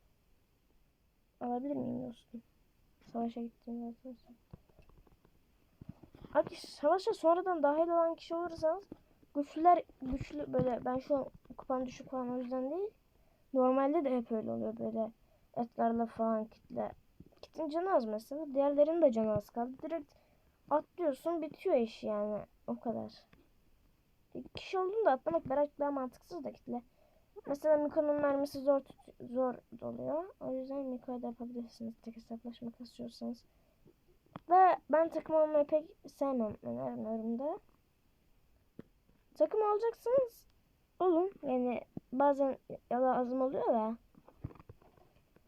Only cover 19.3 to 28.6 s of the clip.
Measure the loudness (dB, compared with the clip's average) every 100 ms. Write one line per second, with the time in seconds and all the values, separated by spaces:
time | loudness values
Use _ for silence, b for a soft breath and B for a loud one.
19.3 | 0 -2 -6 -6 -8 -8 -8 -8 b b
20.3 | b b b 0 0 0 -2 -2 0 -2
21.3 | -2 -4 -4 2 4 2 -2 -4 -4 -4
22.3 | -6 -10 _ -10 -8 -6 -6 -8 -14 -20
23.3 | -20 _ _ _ _ _ _ _ _ _
24.3 | -16 -14 -14 -6 -2 0 2 2 2 0
25.3 | -2 0 0 0 -2 -4 -2 -6 -10 -14
26.3 | -10 -10 -12 -10 -10 b b b b _
27.3 | -14 -8 -2 4 4 4 2 2 2 2
28.3 | 0 -2 0